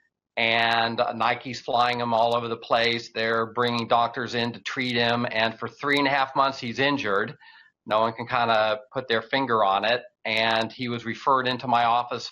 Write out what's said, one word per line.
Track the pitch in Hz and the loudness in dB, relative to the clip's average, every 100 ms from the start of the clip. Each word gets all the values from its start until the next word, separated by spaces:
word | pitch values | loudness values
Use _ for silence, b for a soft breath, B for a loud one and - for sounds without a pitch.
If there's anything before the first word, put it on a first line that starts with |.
| _ _ _ - | _ _ _ -2
and, | 113 117 117 117 117 117 | 0 2 2 2 0 0
uh, | - | -2
Nike's | 113 113 123 135 120 | 0 0 0 -4 -10
flying | - 123 123 120 | -2 2 2 0
him | 120 | 0
all | 113 117 120 | 2 2 2
over | 117 | -2
the | 113 | -6
place. | - 120 117 117 - | 0 2 2 0 -4
They're | 113 113 113 113 | -4 0 0 -2
bringing | 110 120 120 117 | -2 0 -2 2
doctors | 120 117 131 113 | 2 2 -2 -6
in | 120 120 | -2 -4
to | 107 | -6
treat | - - 123 120 | -8 -6 -2 0
him, | 117 117 123 | 0 0 -2
and | 110 113 113 | 0 -2 -2
for | 113 | -10
three | - 143 143 | -6 0 2
and | 139 | 2
a | |
half | 139 131 - | 2 0 0
months | 135 127 | 0 -2
he's | 120 113 | -6 -2
injured. | 139 139 107 98 117 - B B B _ - | 0 0 0 -2 -2 -8 B B B _ -2
No | 110 | 0
one | 113 | 0
can | 113 117 | -2 -4
kinda | 127 117 113 110 107 - | 0 2 2 2 -2 -4
put | 135 127 | -8 -2
their | 113 | -2
finger | 110 135 131 113 | 0 -2 0 2
on | 98 98 | 4 4
it, | 104 120 - _ | 2 0 -4 _
and | 110 110 113 113 110 | -4 0 2 2 -2
he | - 123 | -4 -6
was | 120 | -6
referred | 110 - - 131 123 | -6 -4 2 2 2
into | 123 131 | -2 0
my | 117 | 2
office | 117 120 123 120 - | 4 2 -2 -8 -6